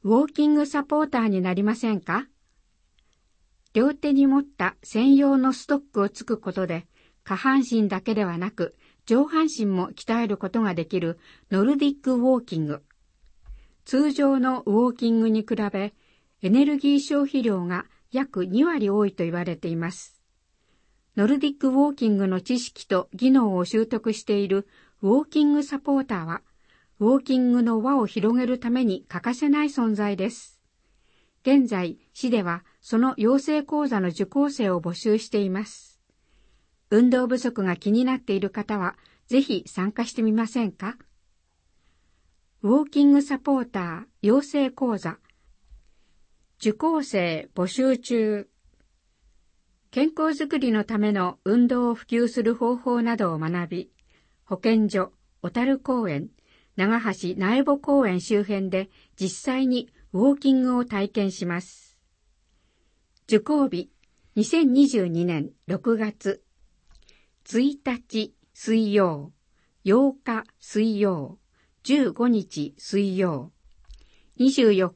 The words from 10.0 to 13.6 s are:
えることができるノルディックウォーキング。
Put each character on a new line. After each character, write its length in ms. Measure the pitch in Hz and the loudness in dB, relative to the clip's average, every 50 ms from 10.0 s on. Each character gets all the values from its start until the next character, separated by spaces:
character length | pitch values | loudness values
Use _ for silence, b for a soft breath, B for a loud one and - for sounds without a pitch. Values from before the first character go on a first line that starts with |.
| - - 226 233 | -6 -4 -2 -2
え 80 | 233 202 | -2 -2
る 80 | 208 | -4
こ 140 | 196 - 185 | -6 -6 -4
と 100 | - 226 | -2 -2
が 140 | 220 202 175 | -2 0 -2
で 120 | 165 160 | -4 -6
き 140 | - - 180 | -4 -4 -4
る 180 | 170 165 165 b b b b b b b | -2 -4 -6 b b b b b b b
ノ 140 | 196 190 202 | 0 2 2
ル 120 | 262 294 | 2 2
デ 100 | 277 294 | 2 0
ィ 40 | 285 | 0
ッ 100 | 285 - | 0 -2
ク 120 | - 262 254 | -2 -2 0
ウ 20 | |
ォ 240 | 240 240 262 262 240 | 2 4 2 2 2
ー 40 | 247 | 0
キ 140 | - 180 160 | -4 -4 -4
ン 80 | 156 | -4
グ。 160 | 147 147 - _ _ _ _ _ _ _ _ _ _ _ _ _ - - - | -4 -6 -8 _ _ _ _ _ _ _ _ _ _ _ _ _ -20 -20 -20